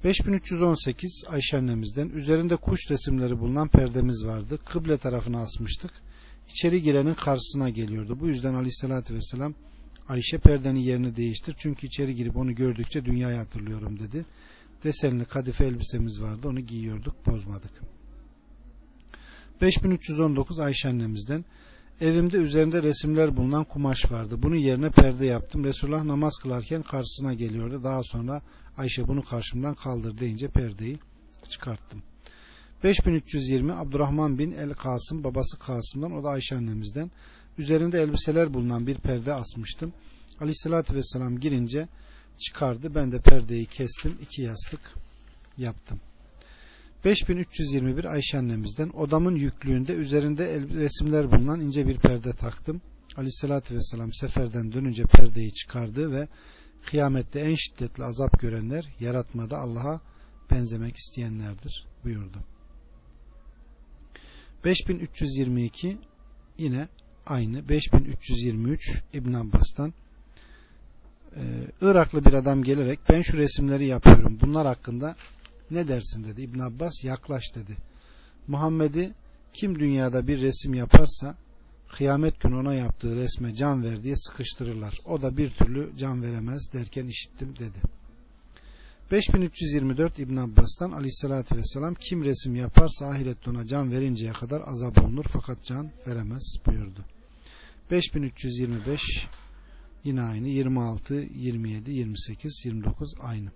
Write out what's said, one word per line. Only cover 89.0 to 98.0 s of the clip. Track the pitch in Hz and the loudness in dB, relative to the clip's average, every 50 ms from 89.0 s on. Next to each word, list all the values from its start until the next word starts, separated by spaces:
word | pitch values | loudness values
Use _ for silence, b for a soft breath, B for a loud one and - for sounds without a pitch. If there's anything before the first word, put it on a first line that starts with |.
| B - | B 0
Beş | 190 208 208 - - | 0 0 4 4 4
bin | 202 | 4
üç | 180 165 - - | 4 0 -4 -4
yüz | 170 151 | -4 -2
yirmi | 143 147 135 135 131 | -2 0 0 -2 0
dört | 131 160 170 165 - | 0 -2 -2 -2 -6
İbn | 139 127 131 | -8 -6 -4
Abbas'tan | 131 127 117 107 107 - - - - 175 185 | -4 -6 6 8 8 8 8 4 -4 -6 -6
aleyhissalatü | 175 151 139 131 123 - - 139 135 131 123 - - | -6 -6 -6 -6 -4 -4 -4 -4 -4 -4 -4 -2 -4
vesselam, | 135 110 - - 135 147 170 175 | -4 -2 -4 -6 -6 -6 -6 -6
"Kim | - - - 180 170 151 | -8 -8 -8 -6 -4 -2
resim | 139 135 123 - 131 120 | -2 -2 -2 -4 -4 -4
yaparsa | 120 127 117 - - 160 156 - - 139 | -6 -6 8 8 10 10 10 4 -4 -6
ahirette | 139 139 139 135 127 120 - - 120 | -6 -6 -4 -4 -6 -8 -8 -8 -8
ona | 120 120 117 | -8 -8 -6
can | 110 135 143 139 127 | -6 -4 -4 -4 -2
verinceye | 120 131 135 135 123 110 110 113 | -2 -2 -2 -2 -4 -4 -6 -8
kadar | 113 - 123 120 143 151 - | -8 -10 -8 -8 -8 -8 -8
azap | - 120 120 120 123 113 - | -8 -8 -8 -8 4 6 6
olunur | - - 117 139 151 - | 6 6 0 -4 -6 -4
fakat | - 135 - - 127 - - | -6 -6 -6 -6 -12 -12 -12
can | - 127 131 151 156 - - - | -12 -10 -10 -10 -12 -14 -16 -12
veremez." | 127 120 117 107 107 117 135 127 - - - - | -10 -8 -8 -8 -8 -10 -10 -10 -10 -10 0 0
buyurdu. | - 113 107 104 101 95 95 98 - - - - - B B B B B B B B B B B - | 0 0 0 -4 -8 -12 -16 -18 -18 -20 -20 -20 -20 B B B B B B B B B B B -2
Beş | 175 180 | -2 -2